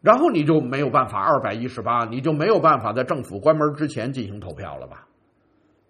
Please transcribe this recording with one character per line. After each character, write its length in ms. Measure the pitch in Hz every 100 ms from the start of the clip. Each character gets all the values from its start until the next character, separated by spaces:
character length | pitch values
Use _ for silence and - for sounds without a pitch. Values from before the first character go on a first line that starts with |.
然 160 | - 247
后 140 | 330
你 120 | 175 147
就 160 | 156
没 180 | 127 135
有 100 | 147
办 180 | 139 127
法 120 | 104
二 200 | 113 139
百 120 | 117
一 140 | 113 120
十 140 | 117
八， 240 | 117 120 110
你 160 | 123
就 120 | 143
没 140 | 147 185
有 120 | 190
办 200 | 160 135
法 140 | 107
在 100 | 117
政 200 | 127 147
府 160 | - 98
关 160 | 147 151
门 200 | 151 143
之 120 | 156
前 240 | 120 120
进 120 | 131 98
行 140 | 101
投 140 | -
票 240 | - 87 67
了 100 | 65
吧？ 200 | - _ _ _ _ _ _ _ _